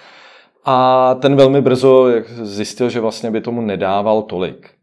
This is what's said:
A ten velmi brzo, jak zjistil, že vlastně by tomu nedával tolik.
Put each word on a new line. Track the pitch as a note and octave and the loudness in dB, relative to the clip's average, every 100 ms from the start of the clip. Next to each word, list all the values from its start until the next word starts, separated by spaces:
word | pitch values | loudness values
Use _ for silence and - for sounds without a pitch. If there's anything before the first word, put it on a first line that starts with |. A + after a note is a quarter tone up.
| - - - _ _ _ C#3 | -20 -20 -20 _ _ _ -2
A | B2+ B2+ B2+ B2+ C3 | 0 2 2 2 0
ten | C3+ C#3 | 2 4
velmi | C3+ C#3 | 4 4
brzo, | B2+ B2 C3 C3 B2+ | 2 2 4 4 4
jak | A#2 A2 | 0 -4
zjistil, | A#2+ G#2+ G2+ G#2 - B2 | -12 -10 -8 -8 -4 -4
že | A#2 | -2
vlastně | A2 G#2 A#2 | -6 -6 -6
by | A2 | -6
tomu | A#2+ A#2+ | -6 -6
nedával | A2 F#2+ F#2+ G2 G#2 G#2+ | -6 -4 -4 -2 0 -2
tolik. | G#2+ F2+ F2 - - _ | -2 -6 -8 -10 -20 _